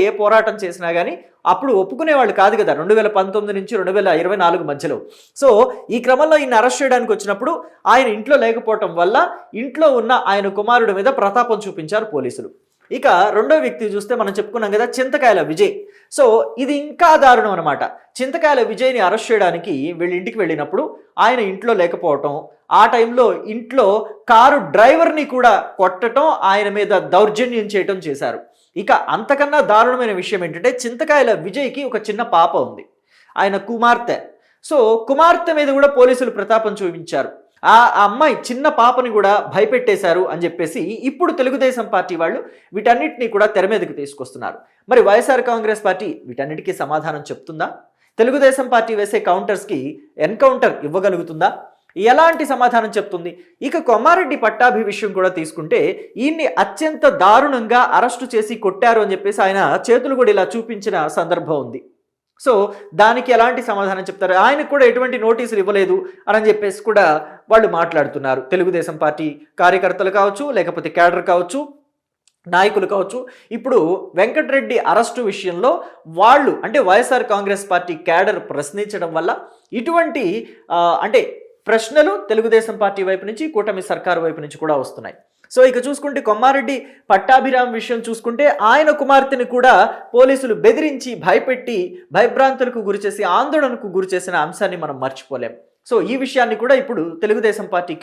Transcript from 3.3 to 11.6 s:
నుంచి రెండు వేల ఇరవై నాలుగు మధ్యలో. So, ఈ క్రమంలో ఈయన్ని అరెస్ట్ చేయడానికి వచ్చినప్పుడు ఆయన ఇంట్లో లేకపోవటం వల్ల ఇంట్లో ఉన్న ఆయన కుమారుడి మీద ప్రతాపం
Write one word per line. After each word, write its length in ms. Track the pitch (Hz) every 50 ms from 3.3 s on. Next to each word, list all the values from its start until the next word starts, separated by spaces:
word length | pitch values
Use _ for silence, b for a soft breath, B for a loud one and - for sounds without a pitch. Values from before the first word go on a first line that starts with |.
| - 214 208 208 202 196
నుంచి 160 | 190 190 233 202
రెండు 120 | 185 180 190
వేల 120 | 208 196 185 165 156 170
ఇరవై 160 | 185 208 196 180
నాలుగు 220 | 170 180 180 165 147
మధ్యలో. 280 | 143 135 - 156 135 104 - B B B B B B -
So, 80 | - 262 220 202 247 262 B B B B 214
ఈ 40 | 233 233
క్రమంలో 320 | 240 262 262 302 311 320 302 285
ఈయన్ని 140 | 254 240 220
అరెస్ట్ 240 | 214 254 247 - 294
చేయడానికి 300 | 262 247 247 240 220 208
వచ్చినప్పుడు 380 | 202 - 196 202 196 247 220 226 - B B B B B - 220
ఆయన 160 | 254 269 240 208 214
ఇంట్లో 180 | 214 254 294 262 233
లేకపోవటం 480 | 226 226 233 226 214 214 - 214 175 165 170
వల్ల 160 | 175 185 226 269 339 370 B B B B - 208 240
ఇంట్లో 260 | 285 240 302 320 302 269 240
ఉన్న 120 | 220 226 254 240 - - 196
ఆయన 160 | 202 196 196 196 202
కుమారుడి 360 | 208 220 240 240 226 208 196 190
మీద 120 | 202 254 269 269 208
ప్రతాపం 360 | 196 196 247 240 240 220 202